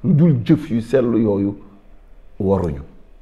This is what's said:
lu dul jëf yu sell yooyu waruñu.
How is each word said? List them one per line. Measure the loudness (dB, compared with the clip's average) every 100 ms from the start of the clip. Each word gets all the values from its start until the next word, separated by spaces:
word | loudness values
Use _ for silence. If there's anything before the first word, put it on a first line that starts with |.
lu | 2
dul | 2 4 2
jëf | 2 0 0
yu | -6
sell | 0 0
yooyu | 2 0 0 0 -2 -6 -18 -20 -20 -20 -20 -20 -20 -6
waruñu. | -2 0 -2 -8 -14 -20 -20 -20